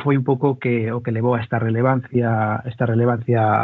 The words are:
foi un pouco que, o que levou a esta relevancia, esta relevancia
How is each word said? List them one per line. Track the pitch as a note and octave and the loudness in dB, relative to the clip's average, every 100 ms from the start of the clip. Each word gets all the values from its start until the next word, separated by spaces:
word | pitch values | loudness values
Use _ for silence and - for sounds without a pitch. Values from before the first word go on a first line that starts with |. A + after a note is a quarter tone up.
foi | C#3+ C#3 | 2 0
un | B2+ | 0
pouco | C3 C#3+ B2+ | 0 0 -2
que, | B2+ A#2+ A2 | -2 -2 -2
o | A#2+ A#2+ | -4 -4
que | |
levou | A2+ A#2+ A#2+ | -2 0 0
a | A2 | -2
esta | A#2 | -2
relevancia, | A2+ A2+ C3 C3 B2+ A#2+ A#2 A2 G#2+ A2 A#2+ | 0 2 2 0 0 0 0 0 0 -4 -6
esta | - A#2 | -4 0
relevancia | A2+ A#2+ A#2 A#2+ A#2 G#2+ G#2+ | 2 2 0 0 2 2 2